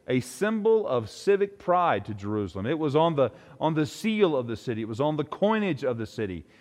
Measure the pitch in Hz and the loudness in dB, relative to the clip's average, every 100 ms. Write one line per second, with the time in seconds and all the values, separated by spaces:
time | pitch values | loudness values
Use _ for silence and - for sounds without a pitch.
0 | - 127 - - 202 220 214 220 202 127 | -2 -2 -2 -4 -2 2 4 4 2 -2
1 | 107 - - 202 202 - - 180 170 110 | -2 -4 2 2 2 -4 0 2 4 2
2 | - 101 101 107 98 98 107 151 156 147 | -2 -8 -4 -2 -2 -4 -4 -2 0 2
3 | 170 143 123 - - - 151 156 151 - | 2 4 0 0 -18 -2 0 0 -2 -2
4 | 220 214 185 139 117 113 - 110 110 113 | -2 4 4 2 -2 -6 -6 -6 -4 -2
5 | 151 151 151 - 202 220 196 139 135 117 | -2 0 -4 -2 0 0 0 -2 -4 -4
6 | 107 - 104 85 - _ | -6 -6 -6 -6 -12 _